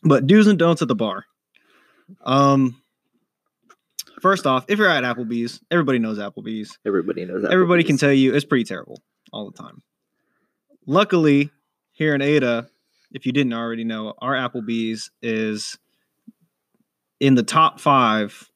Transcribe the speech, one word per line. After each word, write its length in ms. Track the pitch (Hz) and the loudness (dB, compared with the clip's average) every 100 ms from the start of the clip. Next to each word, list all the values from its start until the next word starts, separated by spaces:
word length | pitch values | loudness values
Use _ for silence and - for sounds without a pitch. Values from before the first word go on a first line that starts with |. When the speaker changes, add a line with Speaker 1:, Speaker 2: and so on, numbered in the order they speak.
Speaker 1:
but 240 | 170 139 139 | 4 2 6
do's 200 | 208 214 | 6 6
and 100 | 196 | 4
don'ts 240 | 165 165 | 4 2
at 60 | 139 | 0
the 60 | |
bar. 300 | 117 110 95 - _ _ _ _ _ _ _ _ - | -2 -2 -6 -12 _ _ _ _ _ _ _ _ -16
Um, 560 | - 135 139 139 131 123 _ _ _ _ _ _ _ _ _ _ _ _ - - | -2 2 4 4 0 -2 _ _ _ _ _ _ _ _ _ _ _ _ -18 -4
first 260 | 185 190 - | 0 0 0
off, 180 | 131 - | -2 -2
if 100 | 208 | 0
you're 100 | 208 | 2
at 160 | 156 | 0
Applebee's, 560 | 123 120 117 117 117 - _ | -2 -6 -6 -6 -6 -10 _
everybody 280 | 175 143 127 | -2 0 0
knows 200 | 113 107 | -2 -6
Applebee's. 600 | 101 101 113 110 104 - | -10 -12 -12 -12 -12 -10
Speaker 2:
Everybody 400 | - 98 87 - | -2 -2 -2 -6
knows 200 | 90 92 | -6 -6
Speaker 1:
Everybody 400 | - 185 175 175 | -2 0 2 2
can 120 | 165 139 | 2 0
Speaker 2:
Applebee's. 40 | |
Speaker 1:
tell 120 | 143 | 2
you 220 | 139 131 | 2 2
it's 100 | 131 | 0
pretty 200 | 143 131 | 0 -2
terrible 380 | 113 87 - 55 _ _ _ | -2 -10 -14 -20 _ _ _
all 180 | - 107 | -16 -16
the 60 | - | -16
time. 260 | - - _ _ _ _ _ _ _ _ _ _ - | -20 -20 _ _ _ _ _ _ _ _ _ _ -2
Luckily, 640 | 151 208 180 156 143 143 _ _ _ _ | 0 2 2 4 2 0 _ _ _ _
here 220 | _ 156 | _ -2
in 80 | 143 | -2
Ada, 440 | 139 151 127 117 120 _ _ _ _ | 2 2 2 -2 -6 _ _ _ _
if 140 | 135 135 | -10 -4
you 60 | |
didn't 200 | 127 131 | -2 -2
already 320 | 117 117 113 | -4 -6 -6
know, 300 | 113 110 107 - | -8 -8 -10 -10
our 160 | 123 | -6
Applebee's 760 | 135 123 123 107 117 113 110 - _ | -4 -6 -8 -6 -4 -4 -8 -12 _
is 560 | 117 110 110 107 - - _ _ _ _ - _ _ _ _ _ _ _ _ _ | -6 -4 -4 -6 -10 -16 _ _ _ _ -20 _ _ _ _ _ _ _ _ _
in 160 | 139 | 2
the 80 | 131 | 2
top 380 | 107 160 160 - | 2 2 0 0
five 680 | - 139 120 110 104 - - | 2 4 4 0 -4 -8 -20